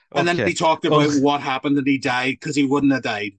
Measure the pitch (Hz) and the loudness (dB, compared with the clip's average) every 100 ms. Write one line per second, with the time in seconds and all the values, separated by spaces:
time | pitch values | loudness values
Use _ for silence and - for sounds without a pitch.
0 | _ - 175 175 98 - 165 156 165 151 | _ -2 0 0 0 0 0 0 2 2
1 | 147 147 139 143 143 131 143 143 135 135 | 4 2 2 0 -2 -4 -2 0 0 0
2 | 135 123 131 123 151 143 135 143 139 131 | 0 -2 -2 -6 -4 0 2 2 2 0
3 | 123 107 104 | -2 -6 -6